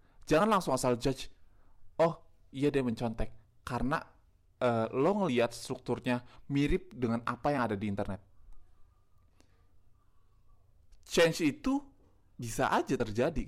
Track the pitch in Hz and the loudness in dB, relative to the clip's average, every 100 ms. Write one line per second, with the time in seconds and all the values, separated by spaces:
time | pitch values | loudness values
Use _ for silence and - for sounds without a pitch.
0 | - - - 151 214 202 170 127 127 120 | -20 -20 0 2 4 2 2 0 2 2
1 | 139 131 - - - - - - - - | 0 -4 -8 -14 -20 -20 -20 -20 -12 2
2 | 165 165 - - - 135 143 143 123 113 | 2 2 -12 -20 -14 -2 0 2 0 0
3 | 120 113 - - - _ - 120 123 160 | -4 -2 -4 -6 -20 _ -8 -2 0 -2
4 | - - _ _ _ _ 123 117 113 127 | -6 -20 _ _ _ _ 2 2 0 2
5 | 156 208 185 120 117 - - - - 117 | 2 2 2 2 2 -2 -8 -8 -4 -4
6 | 127 123 - - - 139 147 185 - 127 | 0 -2 -4 -18 -4 0 2 0 -2 -4
7 | 120 117 117 123 147 143 117 104 104 101 | 0 0 -2 -4 -2 0 0 0 -2 -2
8 | 101 95 - - - - - - - _ | -4 -6 -12 -20 -18 -16 -18 -20 -20 _
9 | _ - _ _ - _ _ - - - | _ -20 _ _ -20 _ _ -20 -20 -20
10 | _ - _ _ - - _ - - - | _ -20 _ _ -20 -20 _ -20 -20 -20
11 | - - 165 156 151 127 262 277 - - | 0 4 4 4 0 0 -2 -2 -4 -18
12 | _ _ _ - 117 123 123 160 - 127 | _ _ _ -12 -8 -2 0 0 0 -2
13 | 110 107 143 143 | -2 0 0 -2